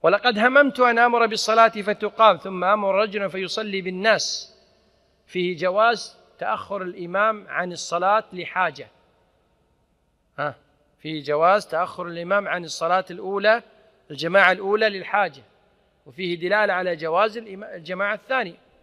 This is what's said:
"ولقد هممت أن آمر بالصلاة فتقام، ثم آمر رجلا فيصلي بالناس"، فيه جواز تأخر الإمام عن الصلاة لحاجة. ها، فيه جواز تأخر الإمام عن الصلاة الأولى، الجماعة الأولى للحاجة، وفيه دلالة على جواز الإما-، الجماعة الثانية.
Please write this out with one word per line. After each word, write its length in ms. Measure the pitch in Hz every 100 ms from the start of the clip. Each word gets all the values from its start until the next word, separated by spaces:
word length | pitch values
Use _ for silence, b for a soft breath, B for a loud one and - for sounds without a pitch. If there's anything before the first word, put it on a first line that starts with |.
"ولقد 360 | 160 196 247 208
هممت 400 | 240 269 285 -
أن 200 | 247 233
آمر 260 | 240 233 226
بالصلاة 420 | 214 - 226 226
فتقام، 680 | 220 202 202 208 - 220 175
ثم 260 | 190 185
آمر 320 | 180 214 196 190
رجلا 320 | 214 202 190
فيصلي 540 | 190 180 - 214 196
بالناس"، 760 | 185 185 220 196 - - - _ _ _ _ _ _ _ _
فيه 300 | 185 180 165
جواز 600 | 180 190 226 233 - _ _ _
تأخر 420 | - 214 - 202
الإمام 680 | 185 190 170 185 220 214 180
عن 240 | 135 180
الصلاة 520 | 170 - 170 185 214 214
لحاجة. 540 | 185 170 185 175 139 110 _ _ _ _ _ _ _ _ _ _ _ _ _ _ -
ها، 160 | 143 120 _ _ _ _
فيه 240 | 156 156
جواز 440 | 139 147 170 202 196
تأخر 400 | 160 175 - 175
الإمام 400 | 170 170 202 196
عن 180 | 170 165
الصلاة 400 | - 165 185 185
الأولى، 520 | 180 190 196 202 226 - _ _ _ _
الجماعة 400 | 143 165 196 185
الأولى 380 | 185 196 208 220
للحاجة، 540 | 196 170 202 185 135 107 _ _ _ _ _ -
وفيه 300 | 131 185 170
دلالة 380 | 175 208 208
على 220 | 185 180 170
جواز 420 | 160 170 220 220
الإما-، 380 | 220 190 214 180
الجماعة 380 | 160 185 202
الثانية. 520 | 214 - 262 196 - _ _